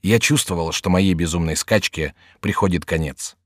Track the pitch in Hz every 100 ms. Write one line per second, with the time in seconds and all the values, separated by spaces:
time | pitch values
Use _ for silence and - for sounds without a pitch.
0 | 92 113 - 147 - 90 82 - 95 90
1 | 95 85 85 85 80 78 - 107 - -
2 | 78 - _ _ 98 - 101 87 - 82
3 | 76 64 - -